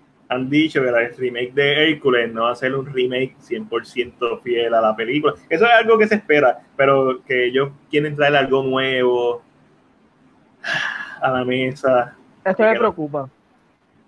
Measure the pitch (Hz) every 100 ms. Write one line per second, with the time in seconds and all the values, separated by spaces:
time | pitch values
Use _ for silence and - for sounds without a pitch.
0 | _ _ - 127 131 147 156 156 127 117
1 | 117 - 127 120 123 135 143 147 160 147
2 | 143 120 117 113 117 120 131 135 139 131
3 | 127 127 135 - - 113 107 117 - 123
4 | 120 - 120 110 123 117 117 113 110 110
5 | 113 147 151 - - 165 233 226 226 220
6 | 214 214 - 147 127 - - - 135 139
7 | 131 127 - 127 123 127 139 139 _ 147
8 | 151 147 143 147 131 135 135 131 131 131
9 | 123 123 120 120 - _ _ _ _ _
10 | _ _ _ _ _ _ - - - -
11 | - - 131 127 123 127 131 139 135 123
12 | 120 - _ _ 190 190 220 226 220 175
13 | 151 147 131 _ _ _ _ _ _ _